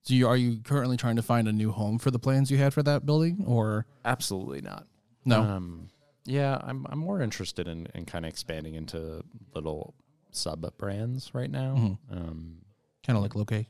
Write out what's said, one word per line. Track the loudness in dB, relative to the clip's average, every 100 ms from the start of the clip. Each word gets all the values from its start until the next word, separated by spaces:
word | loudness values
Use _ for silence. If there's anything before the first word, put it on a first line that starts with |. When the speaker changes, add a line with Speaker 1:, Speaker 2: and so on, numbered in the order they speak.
Speaker 1:
So | 4
you, | 6 6
are | 6
you | 4 0
currently | 0 0 2 0
trying | 2 0
to |
find | 4 2 4
a |
new | 2 2
home | 0 0 2
for | 0
the | 0
plans | 2 2 4
you | 4
had | 4
for | 4
that | 2 2 2
building, | 4 4 0 2
or? | 2 4 0 -2 _
Speaker 2:
Absolutely | -2 -2 -2 -4 -4 -8
not. | -10 -12 -16 _ _ _
Speaker 1:
No? | 4 6
Speaker 2:
Um, | 6 0 -6 -10 -14 _ _ _
yeah, | -4 0 2 0
I'm, | -4 -8 -6
I'm | -6
more | -4 -2
interested | -2 -4 -8 -6 -6
in, | -6 -8
in | -10
kinda | -8 -6 -6
expanding | -8 -8 -8 -8
into | -8 -8 -8 -8 -10 -14 -18 -12
little | -8 -6 -6 -10 _ _ _ _
sub-brands | -6 -6 -4 -8 -6 -6 -4 -4 -6 -6
right | -6 -4
now. | -4 0 2
Speaker 1:
Mm-hmm. | 2 -2 -8 -8
Speaker 2:
Um, | -8 -10 -12 -16 -20 _ _ _
Speaker 1:
Kinda | 0 2
like | 2
Loque? | -2 -2 -2